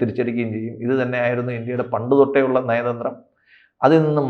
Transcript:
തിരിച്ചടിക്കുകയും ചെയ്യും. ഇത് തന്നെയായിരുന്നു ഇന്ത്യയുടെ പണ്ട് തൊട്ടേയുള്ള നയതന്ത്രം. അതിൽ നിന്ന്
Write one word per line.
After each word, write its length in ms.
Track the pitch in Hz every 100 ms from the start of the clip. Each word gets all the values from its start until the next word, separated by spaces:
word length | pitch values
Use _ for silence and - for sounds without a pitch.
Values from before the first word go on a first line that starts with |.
തിരിച്ചടിക്കുകയും 500 | 117 113 120 120 113 107
ചെയ്യും. 200 | 113 110 120
ഇത് 80 | 131
തന്നെയായിരുന്നു 500 | 123 123 120 123 123 117
ഇന്ത്യയുടെ 260 | 113 123 -
പണ്ട് 220 | 110 120 139
തൊട്ടേയുള്ള 440 | 139 139 135 127 127
നയതന്ത്രം. 440 | 117 120 117 123 - _ _ _ _ _ -
അതിൽ 160 | 135 160
നിന്ന് 200 | 156 151